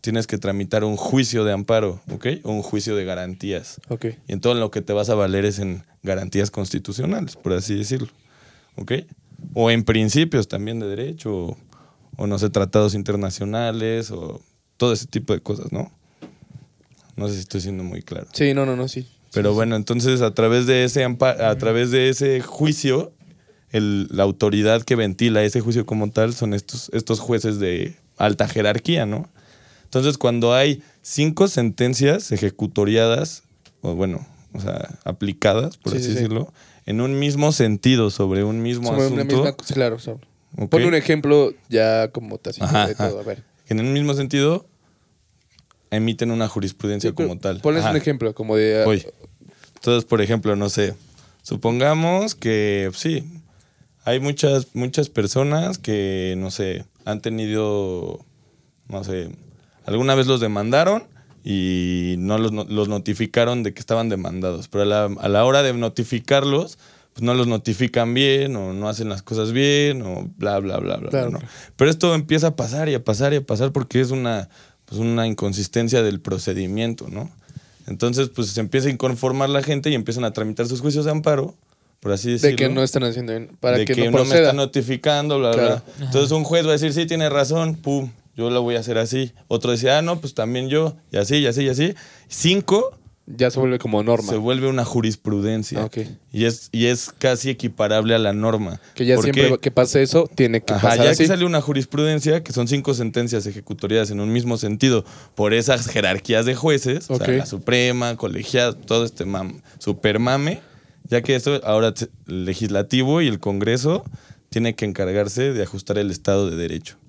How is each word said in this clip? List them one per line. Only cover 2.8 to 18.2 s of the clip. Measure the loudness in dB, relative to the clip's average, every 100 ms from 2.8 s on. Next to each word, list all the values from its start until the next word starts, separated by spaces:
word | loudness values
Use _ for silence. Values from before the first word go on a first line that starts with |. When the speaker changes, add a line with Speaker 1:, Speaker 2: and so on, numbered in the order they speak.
| -2 -4
Speaker 1:
de | -4
garantías. | -6 -8 -10 -6 -8 -8 -20 -10
Speaker 2:
Ok. | -6 -6 -8 -8
Speaker 1:
Y |
en | -2
todo | 0
lo | 2 0
que | -4
te | -2
vas | 0 2
a | 2
valer | 2 2 0
es | 0
en | -6 -6 -12 _
garantías | -4 -4 -2 0 0
constitucionales, | -2 -6 -6 -6 -6 -2 -2 -6 -8
por | -2
así | -2 -2 -4
decirlo, | -2 -4 -6 _ _ _ -20 _ _ -16
¿ok? | -4 -4 -6 -20 _ -20 -10
O | 0 4
en | 4
principios | 2 2 4 2 2 0 -2
también | -6 -6 -6
de | -6
derecho, | -6 -8 -8 -6 -4
o, | -6 -10 -16 -20 _ _ _ -8
o | -4
no | -2
sé, | 0
tratados | 0 2 4 2
internacionales, | 0 -2 -2 -4 -4 -6 -4 -4 -2 -2 -4 -6
o | -10 -12 -14 _ _ _ _
todo | 0
ese | 0 -2
tipo | -6 -2
de | -4
cosas, | -4 -8 -6
¿no? | -8 -8 _ _ _ -20 _ -20 -20 -20 _ _ _ _ -8
No | -6
sé | -6
si |
estoy | -6 -6
siendo | -4 -6
muy | -6 -10
claro. | -10 -12